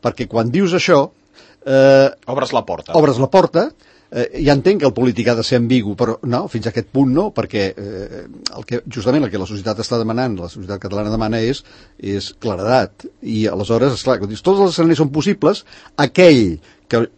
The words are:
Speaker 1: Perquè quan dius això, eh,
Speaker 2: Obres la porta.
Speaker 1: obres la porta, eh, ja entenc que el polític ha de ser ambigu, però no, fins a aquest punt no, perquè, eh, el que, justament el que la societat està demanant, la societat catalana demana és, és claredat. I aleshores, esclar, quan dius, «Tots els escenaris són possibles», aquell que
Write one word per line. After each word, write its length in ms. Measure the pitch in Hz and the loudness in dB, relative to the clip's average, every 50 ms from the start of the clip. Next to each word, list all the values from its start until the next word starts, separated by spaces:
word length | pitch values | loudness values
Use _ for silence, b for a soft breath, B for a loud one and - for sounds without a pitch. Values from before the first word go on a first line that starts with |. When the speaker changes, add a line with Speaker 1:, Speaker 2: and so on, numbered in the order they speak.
Speaker 1:
Perquè 280 | - 120 110 - 123 - | -2 -4 -4 -4 -8 -4
quan 240 | - 113 113 120 120 | -2 -2 -2 0 0
dius 220 | 175 202 175 170 180 | 0 0 2 0 0
això, 240 | - - 175 143 - 185 _ _ _ b b b b b b b _ | 2 4 4 4 4 0 _ _ _ b b b b b b b _
eh, 440 | - 131 135 135 135 135 135 135 135 107 _ _ - | 0 4 6 6 8 8 8 6 4 2 _ _ -6
Speaker 2:
Obres 220 | 123 139 131 120 - | -4 -4 -4 -2 -2
la 100 | 123 - | -4 -2
porta. 280 | - 90 85 - - 165 165 | -4 -10 -10 -10 -2 2 2
Speaker 1:
obres 220 | 156 143 131 117 | 4 4 2 2
la 120 | 135 135 - | 0 2 4
porta, 320 | 190 180 - - 165 214 302 - b b b b b b b | 2 2 4 2 0 -2 -2 -4 b b b b b b b
eh, 160 | - - 120 - - 127 160 | -6 -6 -6 -6 -4 -2 2
ja 80 | 139 143 | 2 2
entenc 300 | 139 - 165 202 196 147 | 4 4 2 2 4 2
que 60 | 135 | 0
el 40 | 104 | 0
polític 340 | 113 127 127 110 104 117 120 | 2 0 0 0 0 0 0
ha 80 | 120 | 0
de 80 | 113 110 | 0 0
ser 140 | - 135 120 | 0 0 0
ambigu, 360 | 117 117 123 127 107 101 104 - | 2 2 2 0 0 -2 -2 -2
però 220 | 123 113 113 - - 131 | -2 -2 -2 -6 -4 -4
no, 160 | 120 127 190 196 | -4 -4 -4 -6
fins 220 | - 117 104 117 | -8 -6 -6 -4
a 40 | 104 | -6
aquest 200 | 120 113 - - | -6 -8 -4 0
punt 180 | 131 139 131 127 151 | 0 2 2 2 0
no, 140 | 196 214 - | -2 -2 -4
perquè, 320 | - 110 95 - 107 98 95 - | -6 -6 -4 -2 -2 -2 -2 -4
eh, 500 | - 101 101 110 92 101 - - - - - - - - - - | -8 -12 -12 -10 -10 -12 -12 -14 -16 -18 -18 -20 -12 -12 -12 -12
el 140 | - 113 - | -12 -12 -8
que, 140 | 131 120 - | -8 -8 -8
justament 400 | - - 127 95 120 127 151 143 | -8 -12 -4 -2 0 0 0 0
el 80 | 107 90 | -2 -4
que 80 | 101 | -6
la 80 | 92 87 | -6 -6
societat 320 | 107 101 92 110 110 104 | -8 -8 -6 -6 -6 -6
està 180 | 113 - 123 117 | -4 -4 -2 -2
demanant, 360 | 113 110 110 120 127 127 107 92 | -2 -2 -2 -2 -2 -4 -4 -6
la 140 | 85 85 - | -8 -12 -12
societat 320 | - 95 92 101 95 - | -14 -12 -10 -10 -10 -10
catalana 280 | 98 101 101 107 104 110 | -8 -6 -6 -4 -4 -4
demana 280 | 110 113 110 113 113 | -2 -2 -2 -2 -2
és, 220 | 110 117 139 - b b b b b b b b | -2 -2 -4 -6 b b b b b b b b
és 340 | - 98 101 101 95 - - _ | -8 -6 -6 -6 -6 -10 -16 _
claredat. 680 | - 117 98 87 95 110 127 131 104 92 _ _ - 359 _ _ - | -6 -6 -4 -4 -2 0 2 2 0 -2 _ _ -20 -20 _ _ -10
I 220 | - 117 107 107 107 | -6 -4 -2 -2 -2
aleshores, 460 | - 92 101 90 113 117 120 143 127 - | -2 -4 -2 0 0 2 2 0 0 -2
esclar, 220 | - 135 127 101 | -2 -2 -2 -2
quan 80 | 98 101 | -2 -8
dius, 160 | 110 107 - | -8 -4 0
«Tots 160 | 185 196 196 | 0 2 4
els 120 | 202 185 165 | 2 0 2
escenaris 260 | - 170 165 165 147 | 2 2 2 2 2
són 120 | 160 143 135 | 0 -2 -2
possibles», 520 | 156 143 190 202 - - 151 208 - - B B B B B B - | -2 0 0 -2 2 2 0 0 0 -6 B B B B B B -2
aquell 600 | 143 135 - - 180 175 151 127 110 92 80 78 b b b b b _ | -2 -2 4 6 8 8 8 6 4 2 -2 -6 b b b b b _
que 200 | - 117 117 - _ | -2 -2 -2 -2 _